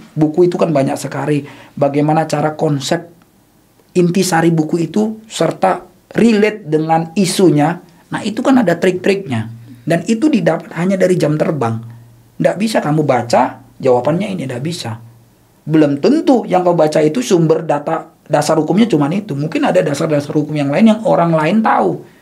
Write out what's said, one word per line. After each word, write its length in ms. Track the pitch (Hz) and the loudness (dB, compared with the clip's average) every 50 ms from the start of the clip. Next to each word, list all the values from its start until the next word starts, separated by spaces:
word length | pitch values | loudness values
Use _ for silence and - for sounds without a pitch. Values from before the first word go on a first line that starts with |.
| - - | -8 -10
buku 360 | - 151 156 151 156 - 180 175 | -2 -2 0 0 2 2 2 2
itu 80 | 175 | 2
kan 160 | 185 170 165 | 0 -2 0
banyak 240 | 156 139 135 143 143 | 0 0 0 0 -2
sekali 480 | 139 - 135 135 139 139 147 151 143 139 - - - - - _ | -6 -8 -8 -8 -6 -4 -2 -2 -2 -4 -6 -14 -20 -20 -20 _
bagaimana 480 | - 143 139 135 143 147 147 156 160 156 | -2 0 0 2 0 0 2 2 0 0
cara 300 | 156 - 147 147 156 151 | 0 0 0 0 0 -2
konsep 560 | - 160 156 147 139 131 - - 170 170 - - _ _ _ _ _ _ _ _ _ _ _ _ _ _ _ | -2 -2 0 0 -2 -2 -2 -4 -4 -4 -10 -18 _ _ _ _ _ _ _ _ _ _ _ _ _ _ _
intisari 580 | _ 185 175 175 170 196 185 180 165 165 165 170 | _ 2 2 2 2 0 0 0 0 2 2 2
buku 380 | 170 160 311 311 - 170 160 156 | 2 2 0 0 -2 -2 -4 -2
itu 320 | - 208 214 220 220 - - | -2 -2 -2 -2 -4 -8 -14
serta 580 | - - - - - 151 - - 185 180 175 - - _ _ _ _ | -16 -4 -2 -2 -2 0 0 0 0 0 -2 -6 -14 _ _ _ _
relate 560 | - - 214 233 220 202 208 214 214 - - | 0 2 4 4 4 4 2 0 -2 -4 -6
dengan 460 | 147 156 156 156 160 160 165 165 - - | -2 -2 -2 0 0 0 0 0 -2 -2
isunya. 680 | 214 190 170 - - 196 165 147 147 143 160 170 175 - - _ _ - | -2 0 0 2 2 4 4 4 4 2 0 -2 -4 -10 -18 _ _ -18
Nah, 160 | _ - - | _ -10 -8
itu 180 | - 214 208 - | -6 -6 -6 -2
kan 160 | 247 302 262 254 | 0 2 2 4
ada 180 | 233 170 160 | 4 2 0
trik-triknya. 760 | - - 190 180 180 - 202 196 - - 139 123 113 107 - - - - - - - | 0 -2 -2 -2 -2 -2 -2 -2 -2 -4 -6 -6 -6 -6 -8 -10 -16 -18 -20 -20 -12
Dan 260 | - - 226 226 - - | -4 -2 -2 -2 0 -2
itu 200 | 226 226 311 302 | -2 0 0 0
didapat 440 | 302 208 165 160 160 160 - - - | 0 2 2 0 0 0 -4 -10 -8
hanya 220 | 160 170 190 196 | -4 -2 -2 0
dari 200 | 185 185 180 185 | 2 2 2 2
jam 200 | 165 151 147 151 | 2 2 0 0
terbang. 480 | 151 - - 160 143 131 113 113 113 - - - - - - - _ _ _ _ _ | 0 -2 -2 -2 -2 -2 -4 -4 -6 -8 -12 -18 -20 -20 -20 -20 _ _ _ _ _
Nggak 180 | 160 175 - | -2 -2 0
bisa 220 | 175 208 226 220 - | 0 -4 -2 -2 -2
kamu 240 | - 151 151 160 147 | -2 0 0 0 2
baca, 380 | 131 131 123 117 - - - 262 - - - - - _ | 2 0 0 0 2 2 2 2 0 -2 -10 -18 -20 _
jawabannya 520 | _ - 131 123 123 - 147 156 180 208 214 | _ 0 2 2 2 2 0 -2 -2 -2 -4
ini 140 | 190 175 135 | -6 -6 -6
nggak 180 | 131 127 120 139 | -6 -8 -6 -6
bisa. 400 | 165 165 - - 117 110 - - - - _ _ _ _ _ _ _ _ _ | -8 -8 -8 -8 -10 -10 -10 -14 -20 -20 _ _ _ _ _ _ _ _ _
Belum 380 | _ 147 151 160 151 143 143 139 | _ 0 2 4 4 4 2 0
tentu 440 | - 196 277 320 330 320 269 226 - | 2 2 2 2 4 2 2 2 2
yang 200 | - 180 180 175 | 0 0 0 2
kau 100 | 180 175 | 2 2
baca 260 | 170 160 156 - 165 | 2 2 2 2 2
itu 200 | 156 151 156 247 | 2 2 0 0
sumber 420 | 247 - 202 170 165 156 160 160 | 0 0 2 2 4 4 2 0
data, 460 | 165 156 147 143 - - 165 160 - - _ _ _ | 0 -2 -4 -4 -2 -4 -6 -6 -6 -12 _ _ _
dasar 320 | - 151 147 147 - - | -2 -2 0 2 2 2
hukumnya 300 | 165 151 - 165 196 240 | 0 2 0 2 2 2
cuman 260 | - 175 147 143 143 | 2 2 0 0 0
itu. 220 | 170 208 202 - 143 | -2 -4 -6 -6 -8
Mungkin 300 | 139 147 160 - 294 285 | -6 -6 -4 -4 -2 -2
ada 160 | - - 185 | 2 2 2
dasar-dasar 520 | - - 143 - 165 156 147 143 143 - | 0 0 -2 -4 -2 -2 -2 -2 -2 -2
hukum 220 | - 156 147 151 151 | -2 -2 -2 -2 -4
yang 160 | 151 139 139 | -4 -2 0
lain 160 | 139 165 220 226 | 2 4 4 4
yang 140 | 214 214 - | 4 4 2
orang 280 | 180 165 - 170 170 | 0 2 2 2 2
lain 280 | 165 156 151 156 196 220 | 2 2 2 2 2 2
tahu 420 | 220 254 269 - 214 185 151 - - - - _ | 2 2 0 2 0 -2 -2 -4 -8 -16 -20 _